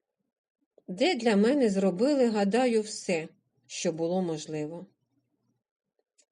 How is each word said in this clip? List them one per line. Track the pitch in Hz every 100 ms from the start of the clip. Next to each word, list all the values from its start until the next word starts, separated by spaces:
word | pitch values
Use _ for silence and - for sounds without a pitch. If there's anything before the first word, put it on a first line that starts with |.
| _ _ _ _ _ _ _ _ -
де | 185 320 277
для | 226 202
мене | 220 294 233
зробили, | 190 190 175 262 285 240
гадаю, | 214 196 226 254 220
все, | 208 - - 165 160 _ _ _ -
що | - 185
було | 160 165 185
можливо. | 175 156 156 156 151 170 190 _ _ _ _ _ _ _ _ _ _ _ _ _ _